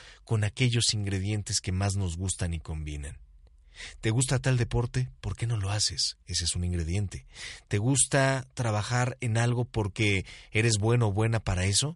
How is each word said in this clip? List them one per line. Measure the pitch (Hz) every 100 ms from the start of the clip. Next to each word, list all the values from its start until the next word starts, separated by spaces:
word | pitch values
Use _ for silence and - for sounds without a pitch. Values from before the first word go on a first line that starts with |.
| - - -
con | 110
aquellos | 104 - 127 117 -
ingredientes | 107 101 95 101 107 98 98
que | -
más | 92 101 98
nos | 92 85
gustan | 95 - 87
y | 82
combinan. | - 78 73 73 73 - - - - - - - - -
¿Te | 113
gusta | 113 127 127
tal | 131 127
deporte? | 117 120 120 127 127 -
¿Por | 104 -
qué | 117
no | 113
lo | 95
haces? | 104 - 131 - - -
Ese | 85 82
es | 87
un |
ingrediente. | 87 87 80 95 101 - - - - - -
¿Te | 104
gusta | 120 139 - 143 135 135 - -
trabajar | 113 104 104 123 123 -
en | 123 113
algo | 120 123 120
porque | 110 104 - 107 98 - - -
eres | 107 117 107
bueno | 110 120 110
o |
buena | 98 110 113
para | 98 90 95
eso? | 98 143